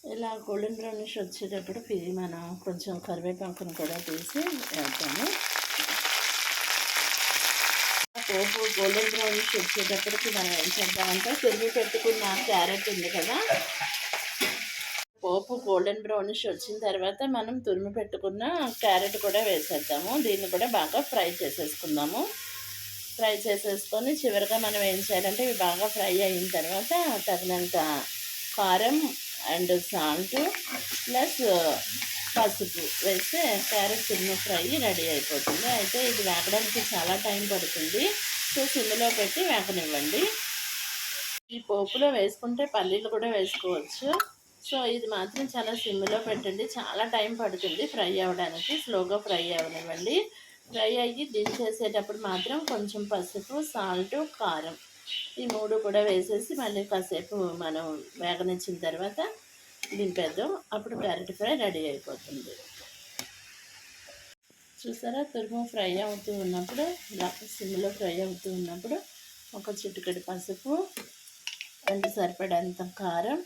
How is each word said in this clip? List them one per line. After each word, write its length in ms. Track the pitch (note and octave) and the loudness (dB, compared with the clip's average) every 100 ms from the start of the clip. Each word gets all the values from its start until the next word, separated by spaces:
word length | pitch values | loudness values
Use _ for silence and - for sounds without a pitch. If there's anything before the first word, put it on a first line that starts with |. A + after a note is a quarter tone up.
| G3+ | -8
ఇలా 200 | A3 A3+ | -6 -4
గోల్డెన్ 440 | A3 G#3 G3+ G#3+ A3 | -6 -4 -2 -2 -4
బ్రౌనిష్ 420 | A3+ G#3+ G#3+ A3 | -6 -6 -6 -6
వచ్చేటప్పుడు 720 | F3+ - G3 G3 F#3 G#3 A3+ | -6 -6 -6 -6 -6 -10 -4
ఇది 200 | G3 E3+ | -4 -2
మనం 480 | F#3 F3+ E3+ E3+ F3+ | -2 -4 -6 -8 -6
కొంచెం 340 | - F3 G3+ F3 | -6 -6 -4 -6
కరివేపాకును 760 | - E3+ F3+ F3+ F#3+ F3+ F3+ | -4 -4 -2 -4 -6 -6 -10
కూడా 240 | D#3+ D3+ E3+ | -4 -4 -4
తీసి 400 | E3+ D#3+ F3 C#4+ | -4 -6 -4 -2
వేద్దాము. 880 | F4 C#4+ A#3 - C3 - - - D#4 G4+ - - - - - - - - - - - - - - - - - - - - - - - - - - - A#3+ | -2 -2 -4 -2 -2 -2 -2 0 0 0 0 0 0 0 0 0 2 2 2 2 0 0 2 2 2 2 2 2 2 2 2 2 2 2 2 2 0 -4
పోపు 640 | A3 F#3+ G3+ G#3+ A3 G3+ | -2 0 2 2 0 2
గోల్డెన్ 300 | G3 G3+ A3 | 2 4 2
బ్రౌనిష్ 460 | G#3+ G#3+ G#3 G#3 G#3 | 2 0 0 0 0
వచ్చేటప్పటికి 760 | F3+ G#3 F#3+ G3 G3+ G#3 A#3 | 0 0 0 0 0 0 0
మనం 160 | G3+ F3+ | 0 0
ఏం 240 | E3+ E3+ G3 | 0 0 0
చేద్దామంటే 540 | F#3+ F#3 F#3 F#3 A#3 | 0 0 2 2 0
తురిమి 360 | D4 B3 G#3+ A3+ | 2 2 4 0
పెట్టుకున్న 720 | A#3+ A3 A3 A3+ A3 G3+ G3 | 2 0 2 2 2 0 0
క్యారెట్ 440 | A#3 F#3+ F3 G3 G#3+ | 2 4 4 0 -2
ఉంది 200 | F#3+ E3+ | -2 -2
కదా, 340 | F3 E3+ C#4+ A4+ - - - G#5 - - - - - - - - - - - - _ | 0 0 0 2 2 0 -4 -2 -2 -2 -4 -4 -2 -2 -2 -6 -6 -6 -6 -8 _
పోపు 380 | F#3 F#3+ G3+ B3 G#3 | 2 2 0 -4 4
గోల్డెన్ 340 | F#3 G3 G#3+ | 4 4 0
బ్రౌనిష్ 440 | G#3 G#3 G3 A3+ G#3+ | 0 0 0 -2 -4
వచ్చిన 320 | D#3 - G#3+ | -4 -6 -2
తర్వాత 440 | G#3+ G3 F#3+ G3+ C4+ | 0 2 0 0 0
మనం 300 | B3 G#3+ B3+ | 0 0 -2
తురిమి 340 | A#3 F#3 G3+ | 0 0 0
పెట్టుకున్న 800 | G#3+ G3+ - F#3+ G3 B3 F4 B3+ A#3+ | -4 -4 -2 -2 -2 -2 0 -2 2
క్యారెట్ 360 | A3 F#3 G3 G#3 | 4 6 4 0
కూడా 260 | G3 G3+ | 2 4
వేసేద్దాము. 800 | A3 E3+ D3+ D3+ D3+ D3 F3+ C#4 | 4 2 2 -2 0 -2 2 2
దీన్ని 280 | A#3 G3 F#3+ | 4 2 2
కూడా 160 | F3+ B3 | 2 4
బాగా 340 | G#3+ D#3 A#3 | 2 4 2
ఫ్రై 300 | C#4+ A#3 F3 | 2 2 2
చేసేసుకుందాము. 1000 | F3 D#3+ - D3+ - E3 D3+ D3 G#3+ G#4 G#4+ - - - - - - - - | 0 -2 -2 -4 -4 0 0 2 0 -2 -4 -10 -10 -8 -10 -10 -10 -10 0
ఫ్రై 200 | A3 G#3 | 2 2
చేసేసుకొని 760 | A3+ G3+ G#3 G3+ - G#3+ B3+ | 0 0 0 -2 -2 0 0
చివరిగా 460 | D4+ B3+ G3+ G3+ A3+ | 2 2 2 2 2
మనం 240 | A3 G#3 | 2 2
ఏం 140 | G3 F#3+ | 2 2
చేయాలంటే 480 | G3 F#3+ G3 G#3+ | 2 2 2 2
ఇవి 140 | B3+ G#3 | 0 4
బాగా 280 | F3+ F3 G#3 | 2 4 0
ఫ్రై 340 | G#3 G3 F#3 | 2 4 4
అయిన 280 | F#3+ F#3 F#3 | 4 2 0
తర్వాత 720 | F3+ D#3+ G3 A3+ E4+ E4 G#3+ G#3+ | 0 0 -2 2 2 4 2 2
తగినంత 760 | F3 F3+ F3+ F3 E3+ D#3 C#3+ - - - - - - | 0 2 0 2 2 2 0 -2 -6 -6 -6 -4 2
కారం 580 | F#3+ F#3 A3+ D4+ D4+ - - - - E3 | 6 6 6 4 2 -2 -8 -4 0 2
and 220 | F3+ F3+ | 4 4
సాల్ట్ 580 | F3 F3+ D3+ D3+ G3 C4 E4 - - B3+ - - - | 4 0 2 2 0 2 2 0 -4 -6 -4 -4 0
ప్లస్ 360 | B3 D4 - A#3+ F3+ D#3+ - - - - - - A#3+ | 2 2 4 4 6 6 2 -2 -4 -4 -4 0 4
పసుపు 720 | A3 - F3+ F3 D#3 - F#3 | 4 2 -4 -2 -4 0 2
వేస్తే 580 | F#3 - E4 D#4 G3+ - | 2 2 2 2 2 2
క్యారెట్ 400 | G#3+ G3+ A3 - | 2 4 2 0
తురుము 260 | F#3+ F#3+ | 0 0
ఫ్రై 340 | F#3+ G#3 F3 F#3 | 0 0 0 2
రెడీ 400 | D4+ A3+ E3+ E3 | 2 2 2 2
అయిపోతుంది. 580 | D3 - C#3+ D3+ D3+ A#3 | 0 0 0 2 2 2
అయితే 420 | A#3 G3 B3 B3 | 2 2 2 2
ఇది 140 | G#3 | 2
వేగడానికి 720 | F#3+ E3+ F#3 G#3 A3 A#3 - | 2 2 4 2 2 0 0
చాలా 220 | G3 E3 F#3+ | 0 2 2
టైమ్ 340 | G#3+ G3+ G3+ | 2 0 2
పడుతుంది. 600 | F#3+ D#3+ E3+ D#3 G3+ F4+ G#4 - - - | 0 0 0 0 2 2 2 -2 -2 0
So 120 | C#4+ C4+ | 2 2
సిమ్లో 440 | C#4 G#3+ A3 A#3 | 2 2 4 4
పెట్టి 300 | A3+ G3 D#4+ | 4 2 2
వేగనివ్వండి. 880 | F4+ A3+ F#3+ F#3 D#3+ D3 D3 G#3+ G4 A4 - - - - - - - - - - _ A#3 | 4 2 2 -2 0 0 2 2 2 2 -4 -4 -4 -4 -4 -4 -4 -4 -4 -6 _ -12
ఈ 20 | |
పోపులో 520 | A#3 G3+ F#3+ B3+ C#4+ | 0 0 2 4 4
వేసుకుంటే 540 | B3 G3+ - A#3+ A#3+ C#4+ | 6 2 2 -4 0 2
పల్లీలు 340 | A3 F#3 G3+ A3 | 2 2 2 2
కూడా 220 | A3 A#3 | 0 2
వేసుకోవచ్చు. 880 | G#3+ F#3 - F#3 E3+ - - C4+ F4 - - - - - | 2 0 0 0 -2 -4 -4 0 0 -2 -6 -20 -16 -4
So 140 | C4+ | 0
ఇది 220 | A#3+ A#3+ A3 | 0 0 -2
మాత్రం 420 | G3+ G3 A#3+ C4+ B3 | -2 -2 -4 -2 -2
చాలా 180 | A3 | -2
సిమ్లో 440 | A#3 A#3 G3 G3 G#3+ | -2 -2 0 2 0
పెట్టండి, 460 | A3+ A3 G3+ G3 | 0 -2 -2 -2
చాలా 400 | A3 B3+ A2+ F#3+ | -4 -4 -6 -2
టైమ్ 340 | A#3 A#3 G#3+ A#3 | 0 2 0 0
పడుతుంది 480 | G#3+ F#3 F#3 E3 C4+ | -2 0 -2 -2 -2
ఫ్రై 340 | A#3+ F3+ F#3+ | 0 0 2
అవ్వడానికి. 580 | F#3 F3+ F3 E3 - D4+ | 2 0 -2 -2 -2 -2
స్లోగా 400 | - G3 F3+ G#3 | 0 0 2 0
ఫ్రై 340 | G#3 F3 E3+ | 2 0 2
అవ్వనివ్వండి. 800 | E3+ D#3+ E3 E3 E3 G3 E4+ G#4+ - - - - | 0 -2 -4 -6 -4 2 2 0 -10 -20 -20 -8
ఫ్రై 240 | A3+ A3 B3 | 0 2 2
అయ్యి 280 | A#3+ A#3+ | 0 -2
దించేసేటప్పుడు 920 | C#4+ G#3+ A3 B3+ A3+ G#3+ A3 G#3+ G#3 G#3+ | -2 0 0 0 -2 0 0 0 -2 -6
మాత్రం 400 | G#3+ F#3 - D4 | -2 -2 0 -2
కొంచెం 460 | D4+ A#3 G#3 G#3+ | 0 -2 -2 -4
పసుపు, 580 | G#3 G3+ F3+ G3+ G3+ C#4+ | -2 -2 -2 -8 -6 -4
సాల్ట్, 520 | D4+ A#3 F#3+ F3+ F#3+ | -4 -2 0 0 0
కారం 640 | C#4 D4+ - G3+ D#3+ D#3+ - - - - - - - | -2 -4 -2 0 0 -6 -10 -18 -20 -10 -8 -8 -6
ఈ 80 | B3 | -2
మూడు 300 | G#3+ G#3+ A3 | -2 0 0
కూడా 240 | G#3 G#3 | 2 4
వేసేసి 540 | G#3 F#3 F#3 G#3 - | 4 2 2 -2 -2
మళ్ళీ 300 | C#4+ A3+ G3+ | -4 -2 -2
కాసేపు 500 | G3+ F#3+ F#3 E3+ F3+ | 0 -2 -2 -6 -4
మనం 680 | G#3 F3+ E3+ E3 D#3 D#3+ D3+ B2+ - | -2 -2 -2 -4 -4 -4 -6 -10 -6
వేగనిచ్చిన 560 | F3 E3+ F#3 F3+ - E3+ | -4 0 0 0 -4 -2
తర్వాత 540 | E3 E3 G3 G#3 G4 A4 - - - - - | -2 -2 -4 -4 -4 -6 -20 -20 -20 -12 -8
దింపేద్దాం. 640 | G3+ F#3+ F3+ D#3+ D#3+ C#4 G4 - | -2 0 0 0 0 -2 -2 -4
అప్పుడు 240 | G#3+ A3 A3+ | -6 -6 -4
క్యారెట్ 360 | G3+ E3 F#3 | -2 -2 -6
ఫ్రై 240 | F#3 G#3+ D4 | -2 0 2
రెడీ 320 | G#3 E3 D#3 | 2 0 -2
అయిపోతుంది. 600 | C#3 - C3 - C#3 A#2+ - - - - - - - - - - - - - - - - - - - _ - - - A#3+ | -4 -8 -12 -10 -12 -12 -16 -18 -18 -18 -20 -12 -12 -12 -18 -20 -20 -20 -20 -20 -20 -20 -20 -20 -20 _ -20 -20 -12 -10
చూసారా, 360 | A#3 A#3 C4 | -6 -4 -4
తురుము 460 | C#4+ A#3+ G#3+ A#3 A#3 | -4 -6 -4 -4 -4
ఫ్రై 300 | A3+ F#3 F3+ | -2 0 0
అవుతూ 320 | G#3 G3+ G#3+ | -2 -4 -6
ఉన్నప్పుడు 840 | G3+ F#3 F3+ F#3 A#3+ D#4+ F4 - | -2 -2 -2 -4 -2 -2 -4 -10
ఇలా 180 | G3 F3+ - G#3+ - | -4 -4 -4 -12 -10
సిమ్లో 320 | F#3+ F#3+ G3 | -4 -2 -2
ఫ్రై 300 | G3 F#3+ E3+ | -2 -2 -2
అవుతూ 320 | F#3+ F3+ F#3+ | -4 -4 -6
ఉన్నప్పుడు 480 | F#3 F3 F3 A3 E4 - - - - - | -4 -4 -6 -4 -6 -6 -20 -20 -20 -16
ఒక 140 | G#3 G3+ | -12 -8
చిటికెడు 520 | G#3 G3+ F3+ F3+ F3+ | -6 -8 -6 -4 -4
పసుపు 680 | - F#3 F3+ F#3+ C4 D#4+ F#4+ - - - - - - - - - - | -6 -8 -6 -8 -2 -2 -2 -8 -14 -18 -20 -12 -12 -10 -14 -4 -2
and 160 | G3 G#3+ | 0 -2
సరిపడేంత 800 | G#3+ F3+ F3+ F#3+ F3 F3+ F3+ F3+ - | 0 -2 -2 0 0 0 -6 -10 -4
కారం 460 | F#3+ E3+ G#3 D#4+ | -2 0 0 -2